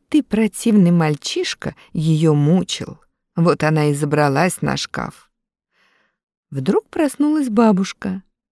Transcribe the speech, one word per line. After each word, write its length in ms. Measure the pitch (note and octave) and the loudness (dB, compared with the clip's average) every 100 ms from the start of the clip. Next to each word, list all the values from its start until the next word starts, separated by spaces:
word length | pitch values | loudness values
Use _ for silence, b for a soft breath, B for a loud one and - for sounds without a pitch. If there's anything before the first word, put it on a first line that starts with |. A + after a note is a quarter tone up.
| - | -2
ты, 140 | D4+ | -2
противный 680 | C4+ G#3 G#3+ - - G#3 F3 | 0 0 -2 -2 0 4 4
мальчишка, 880 | F3 D#3 D3 - - F#4 - - - b | 4 0 -2 -6 -6 -6 -8 -10 -12 b
её 420 | - D#3 D#3 D#3+ | -4 0 2 2
мучил. 640 | D3 D3 F#3 - - - - _ _ _ - | 2 2 2 0 -8 -12 -16 _ _ _ -2
Вот 260 | E3+ D3 | 0 2
она 280 | D3+ D#3 D3+ | 0 2 0
и 40 | |
забралась 680 | C#3+ D3 D3+ D3 C#3 F3+ - | 0 -2 0 0 2 0 -2
на 160 | D3 C#3 | -4 -6
шкаф". 520 | - B2+ - - _ _ _ _ _ _ _ _ _ _ _ _ - | -6 -8 -10 -12 _ _ _ _ _ _ _ _ _ _ _ _ -14
Вдруг 380 | C#3 C3+ E4 - | -8 -2 -2 -2
проснулась 640 | - D4+ - D4 D4+ C4+ | -2 -2 0 0 0 0
бабушка. 720 | G#3+ A3+ F#3+ F#3+ - G3+ F#3+ - _ _ | 2 4 4 -2 -6 -10 -10 -12 _ _